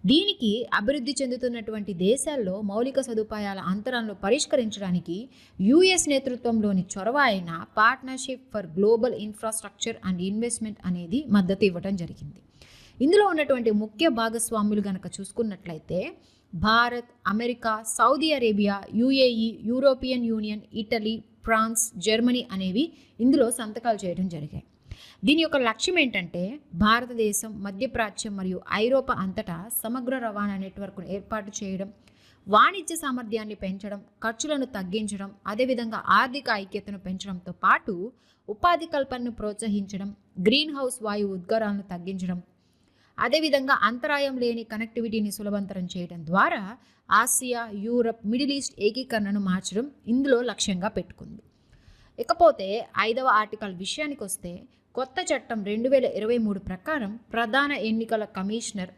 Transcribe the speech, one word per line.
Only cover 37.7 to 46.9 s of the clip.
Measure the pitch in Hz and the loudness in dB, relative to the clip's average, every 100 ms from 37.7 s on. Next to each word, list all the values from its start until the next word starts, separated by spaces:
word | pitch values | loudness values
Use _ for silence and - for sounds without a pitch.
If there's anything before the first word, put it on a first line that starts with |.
| 262 - 175 208 _ _ _ - | 4 2 -6 -6 _ _ _ -12
ఉపాధి | 208 349 339 330 | 0 2 2 0
కల్పనను | 294 269 254 240 | -4 -4 -6 -8
ప్రోత్సహించడం, | 226 214 208 220 202 196 196 202 202 _ - | -6 -8 -6 -2 -2 -4 -8 -10 -12 _ 0
గ్రీన్ | 185 269 311 | 4 4 2
హౌస్ | 277 262 - | -2 -4 -4
వాయువు | 214 208 202 | -4 -2 -2
ఉద్గారాలను | 190 175 220 214 202 | -4 -2 0 0 -4
తగ్గించడం, | 190 175 175 190 180 180 - _ _ _ _ _ _ - | -6 -10 -8 -6 -4 -6 -8 _ _ _ _ _ _ -2
అదేవిధంగా | - 302 311 277 262 262 | 2 4 4 2 4 4
అంతరాయం | 208 240 302 285 285 262 | 4 0 -2 0 0 0
లేని | 240 233 | -2 -2
కనెక్టివిటీని | 220 214 226 233 226 220 208 | -6 -6 -6 -4 -2 0 -2
సులభంతరం | 196 208 202 196 190 180 185 | -4 -4 -4 -4 -6 -6 -6
చేయడం | 175 175 156 | -8 -10 0
ద్వారా | 185 285 320 190 247 _ | 4 4 2 -6 -12 _